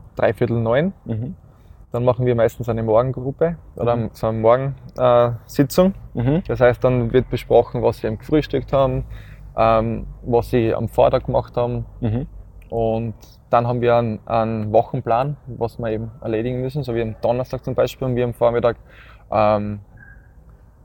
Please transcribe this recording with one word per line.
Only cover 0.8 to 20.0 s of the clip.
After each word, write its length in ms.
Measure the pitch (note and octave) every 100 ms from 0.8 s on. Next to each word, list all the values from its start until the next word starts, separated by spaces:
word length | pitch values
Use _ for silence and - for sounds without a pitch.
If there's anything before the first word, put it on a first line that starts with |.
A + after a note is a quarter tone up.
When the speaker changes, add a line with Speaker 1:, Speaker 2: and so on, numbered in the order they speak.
| F3+ -
Speaker 2:
Mhm. 320 | - A2 B2+ F#3 - - - - -
Speaker 1:
Dann 120 | A#2+
machen 220 | B2 A#2+ B2
wir 80 |
meistens 340 | A#2 A#2 - A#2+
eine 140 | A2+
Morgengruppe 760 | A2+ G#2+ B2+ B2+ C3 C#3 E3 E3 - -
oder 180 | A2+ A#2+
Speaker 2:
Mhm. 140 | A2
Speaker 1:
so 140 | - A2+
eine 100 | A2+
Morgen-, 360 | A2 B2 C3+ C3 B2 -
äh, 320 | B2+ A#2+ A#2+ A#2 -
Sitzung. 480 | - C#3 - F#3 - -
Speaker 2:
Mhm. 280 | - A#2+ D#3 -
Speaker 1:
Das 120 | A#2+
heißt, 220 | B2 A#2+
dann 300 | B2+ B2+ A#2
wird 180 | B2+ A#2+
besprochen, 520 | A#2+ - A#2 A#2 B2
was 160 | A2+ A2+
sie 180 | A2 A2+
gefrühstückt 560 | - D#3 - C3+ B2
haben, 320 | C#3 C3+ C3 - - - - - -
ähm, 500 | A2+ A2+ A2+ A2 - -
was 280 | - A#2 -
sie 240 | B2+ A2+
am 140 | - A2
Vortag 380 | - B2+ C3 -
gemacht 300 | B2+ A#2 -
haben. 280 | A#2+ A#2+ A2+ -
Speaker 2:
Mhm. 260 | A#2 A2+ D#3 - - - -
Speaker 1:
Und 440 | A#2 A2+ A2+ A#2 - - - -
dann 160 | A#2+ A#2
haben 140 | B2
wir 160 | A#2 A#2
einen, 240 | A#2 A2 -
einen 460 | A2+ A2 A2+ G#2+
Wochenplan, 640 | A2 - C3 A#2+ A#2 C#3+ C#3 B2+
was 300 | A#2 A2+ -
wir 100 | A#2
eben 220 | A2 A2+ A#2
erledigen 380 | A2+ A2 A#2+ B2+
müssen. 240 | C3 D3
So 100 | B2+
wie 80 | A#2
am 140 | A2+ G#2
Donnerstag 440 | A2+ A#2+ B2+ B2+
zum 100 | -
Beispiel 320 | B2 B2+ - C3
haben 80 |
wir 100 | B2
am 80 | A#2+
Vormittag, 420 | - A#2+ A#2 A#2 A2+ - - - - -
ähm, 480 | G#2+ G#2+ G#2+ G#2 G#2 - -